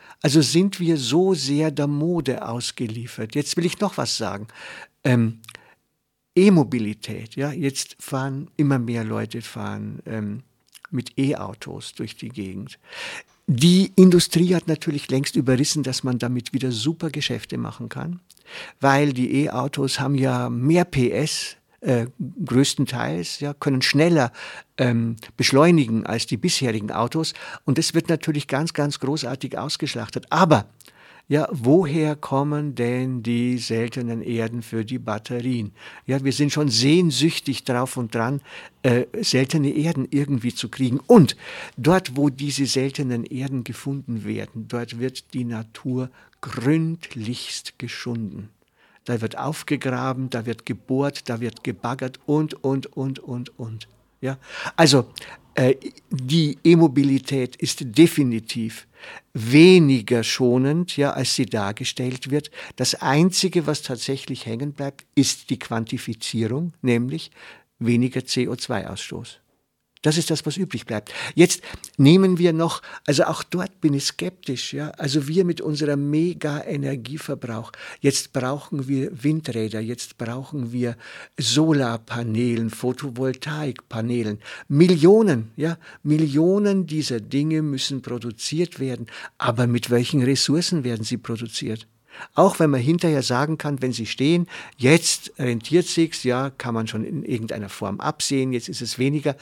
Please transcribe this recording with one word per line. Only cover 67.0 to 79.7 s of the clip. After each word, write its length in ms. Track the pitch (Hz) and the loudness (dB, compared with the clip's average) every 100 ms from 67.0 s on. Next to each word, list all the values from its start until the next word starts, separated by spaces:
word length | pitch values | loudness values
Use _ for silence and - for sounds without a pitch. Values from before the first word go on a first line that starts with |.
| 127 160 - - - - _ - | 0 -6 -12 -20 -20 -20 _ -4
weniger 440 | 117 120 127 131 | 2 2 2 -2
C 220 | - 127 123 | -4 -2 -2
O 80 | |
zwei 340 | 123 - 107 - | -4 -6 -6 -6
Ausstoß. 520 | 95 - 92 120 - _ _ _ _ _ _ | -10 -10 -12 -14 -20 _ _ _ _ _ _
Das 140 | 151 160 | 0 0
ist 140 | 160 | 0
das, 120 | 156 | -2
was 120 | 156 175 | -4 -4
übrig 280 | 180 107 | -4 -6
bleibt. 280 | - 107 - - - - | -6 -6 -6 -12 -2 4
Jetzt 260 | 170 - - - - - | 4 4 -8 -18 -6 6
nehmen 400 | 139 185 190 175 | 8 8 6 4
wir 160 | 175 | 2
noch, 300 | 160 165 - - - - | 2 -2 -4 -12 -8 0
also 160 | 143 | 2
auch 220 | 165 156 | 2 -2
dort 360 | - 180 190 _ | -6 -6 -6 _
bin 140 | 156 | 0
ich 120 | 139 - | 0 -2
skeptisch, 680 | - 175 - - 127 - | -6 -8 -8 -8 -6 -6
ja. 160 | 139 151 | -8 -8
Also 380 | - 143 147 139 | -6 -2 -2 0
wir 160 | 175 | 2
mit 160 | 180 160 | 2 0
unserem 500 | 156 147 147 143 143 | -4 -2 0 0 0
Mega-Energieverbrauch, 1600 | 151 175 156 151 147 - 143 139 135 113 151 - 135 117 113 113 - - - | 2 0 -2 -6 -6 -6 -4 -4 -6 -8 -10 -8 -8 -6 -8 -10 -16 -18 0
jetzt 320 | 139 - - | 2 2 -2
brauchen 560 | 135 127 143 - 143 131 | -4 -4 -6 -6 -6 -2
wir 340 | 135 143 117 | -2 -2 -2
Windräder, 560 | 139 156 147 113 110 | -2 -2 -2 -4 -4